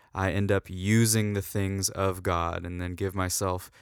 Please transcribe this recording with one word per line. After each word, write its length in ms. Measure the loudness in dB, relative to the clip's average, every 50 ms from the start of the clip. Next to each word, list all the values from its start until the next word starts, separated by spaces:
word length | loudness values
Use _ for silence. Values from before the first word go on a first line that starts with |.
| _ _ -2
"I 180 | 0 0 2
end 180 | 2 2 2 2
up 200 | 2 2 0 -4
using 640 | -8 -2 2 4 6 6 6 6 4 2 2 0 0
the 80 | -2
things 480 | -4 -2 -2 -2 0 0 0 -2 -2 -2
of 320 | -2 0 0 0 0 -2
God 420 | -2 0 0 0 0 -2 -4 -6 -6
and 160 | -8 -6 -6
then 140 | -6 -6 -4
give 200 | -4 -4 -4 -2
myself 560 | -2 -2 -2 0 0 0 -2 -2 -4 -6 -12 _ -18